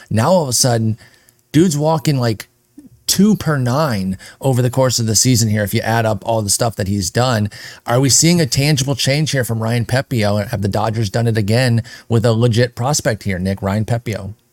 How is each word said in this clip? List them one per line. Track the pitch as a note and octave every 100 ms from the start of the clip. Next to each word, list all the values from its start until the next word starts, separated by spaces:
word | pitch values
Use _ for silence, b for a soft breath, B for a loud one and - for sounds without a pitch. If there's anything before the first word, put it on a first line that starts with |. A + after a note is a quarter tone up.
| B
Now | G#2 C#3
all | F#3
of | C#3
a |
sudden, | A#2+ C3 A#2+ A2 G#2+ b b b b _
dude's | D3 F#3 D3
walking, | D#3 D#3+ E3 C3+
like, | A#2+ G#2 - _ _ - - - -
two | - G#3+ G3+
per | E3 C#3+
nine | B2 C3+ D#3 G#2 F#2+ F#2+ B B
over | C3+ B2
the | B2
course | B2+ C3 A#2+
of | A2
the | A2
season | B2+ A#2+ A2+
here, | G#2+
if | G2+
you | A2
add | G#2 A#2 A2
up | G2+
all | - A2+
the | G2+
stuff | - A#2+ -
that | F#2+
he's | G2+ F2+
done. | A#2+ B2+ A2+ G#2 B B B -
Are | B2
we | C#3
seeing | - E3 F3
a | C#3+
tangible | - D3 C#3 C3
change | C3 - D3 D3
here | C#3
from | A#2 A2+
Ryan | A2 A#2+
Pepiot? | G#2+ B2+ - B2 G#2 G#2 G2+
Have | G#2
the | G2
Dodgers | G#2 A2 A2 G#2
done | A2+ A#2
it | A2
again | G2+ A#2 C3 A#2 B B -
with | A#2
a | A#2
legit | A2 A#2+ A2 B2 -
prospect | B2+ D3+ C#3 G#2+
here, | G2+ F2+
Nick? | F#2+ G2
Ryan | G2 G#2
Pepiot. | G2+ A#2+ - F#2+ G2 - _